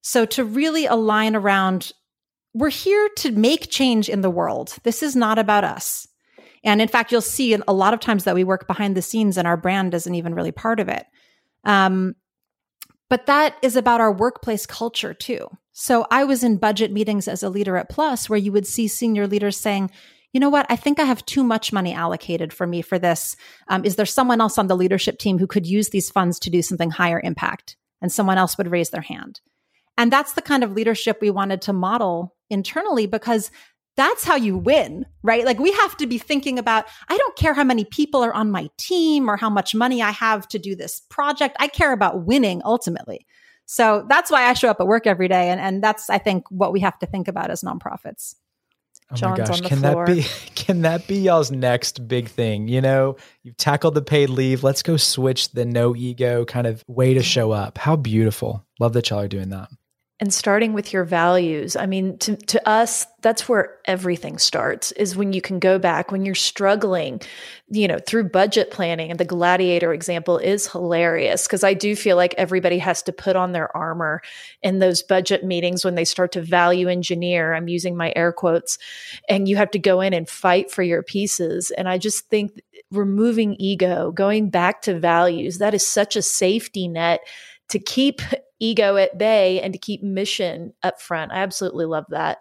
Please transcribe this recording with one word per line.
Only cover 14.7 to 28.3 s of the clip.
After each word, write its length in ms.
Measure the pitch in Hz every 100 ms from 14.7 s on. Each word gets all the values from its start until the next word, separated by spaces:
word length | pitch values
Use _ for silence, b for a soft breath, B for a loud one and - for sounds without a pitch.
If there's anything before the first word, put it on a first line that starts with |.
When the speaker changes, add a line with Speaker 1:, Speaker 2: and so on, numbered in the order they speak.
| - 233 - 214 -
Speaker 1:
too. 320 | - 240 - - _
So 320 | - - 240 -
I 140 | 247 277
was 180 | 262
in 140 | 240 202
budget 340 | 214 208 214
meetings 360 | 208 214 208 190
as 160 | 185
a 60 | 196
leader 280 | 196 196 180
at 120 | -
Plus 400 | - 302 247 -
where 80 | 214
you 140 | 202
would 160 | 202 202
see 200 | - 214
senior 380 | - 233 208 202
leaders 320 | 202 202 190
saying, 320 | 220 202 190 b b b b
"You 60 | 254
know 100 | 285
what? 160 | 285 -
I 60 | 240
think 240 | 285 285
I 60 | 285
have 200 | 233 -
too 180 | 277
much 300 | 254 220 -
money 200 | 208 180
allocated 600 | 170 170 180 - 170 165
for 140 | - 175
me 140 | 175
for 180 | - 185
this. 360 | 175 165 - - B B -
Um, 160 | 190 202
is 100 | 190
there 100 | 202
someone 360 | - 254 233
else 160 | 220 -
on 100 | 190
the 80 | 185
leadership 420 | 180 190 - -
team 220 | 208 185
who 80 | 190
could 180 | 208 170
use 240 | 202 202
these 220 | 196 -
funds 280 | 196 175 165
to 100 | -
do 120 | 175
something 300 | 160 180 170
higher 300 | 156 175 170
impact?" 540 | - 160 - - - - _ _
And 100 | 180
someone 260 | - 196